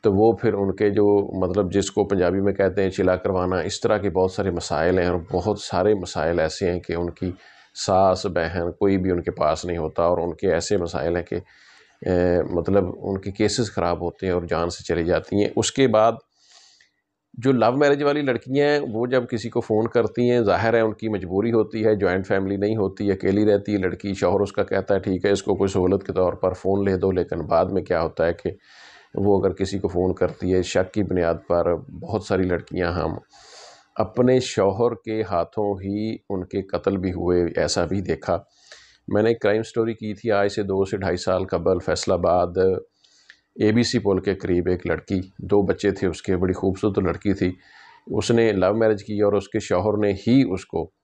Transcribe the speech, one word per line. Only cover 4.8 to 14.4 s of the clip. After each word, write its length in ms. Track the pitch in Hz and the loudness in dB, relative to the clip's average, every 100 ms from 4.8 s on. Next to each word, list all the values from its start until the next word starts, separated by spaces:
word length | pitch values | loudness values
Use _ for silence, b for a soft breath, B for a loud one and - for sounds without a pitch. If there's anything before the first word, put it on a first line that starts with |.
| 82 92 | 2 2
हैं। 100 | 87 | 0
और 180 | 87 85 | -2 -2
बहुत 300 | 90 101 101 | -4 -2 -4
सारे 340 | - 92 98 104 | -4 0 2 0
मसाइल 440 | 87 90 78 85 | -2 -4 -2 0
ऐसे 300 | 78 - 92 | -2 -2 -2
हैं 100 | 87 | -4
कि 140 | - 85 | -4 -6
उनकी 380 | 87 85 92 92 B B B - | -6 -6 -8 -8 B B B -10
सास 480 | - 95 95 92 101 | 0 4 4 2 -2
बहन 460 | 87 82 90 85 80 | -2 -2 -2 -4 0
कोई 180 | 101 98 | 0 2
भी 140 | 92 | 0
उनके 200 | 87 82 | -2 -2
पास 320 | 80 78 80 90 | 0 0 0 -4
नहीं 120 | 85 | -4
होता 320 | 78 - 85 | -4 0 0
और 100 | 87 | 2
उनके 280 | 85 80 98 | -2 -2 0
ऐसे 300 | 82 - 101 | 0 0 -2
मसाइल 400 | 85 - 78 87 | -2 -4 -2 -4
हैं 80 | 82 | -4
कि, 100 | - | -8
अ, 1080 | - _ - - _ _ - 90 90 87 - | -10 _ -20 -20 _ _ -2 0 2 2 0
मतलब 380 | 87 85 98 92 - | -2 2 0 0 -6
उनके 280 | 95 95 101 | -8 -6 -8
केसेस 380 | 98 107 - 113 | -2 -2 0 -4
ख़राब 340 | - 85 85 | -2 -2 -2
होते 240 | 87 - 92 | -6 -6 -4
हैं 60 | |
और 120 | 90 | -4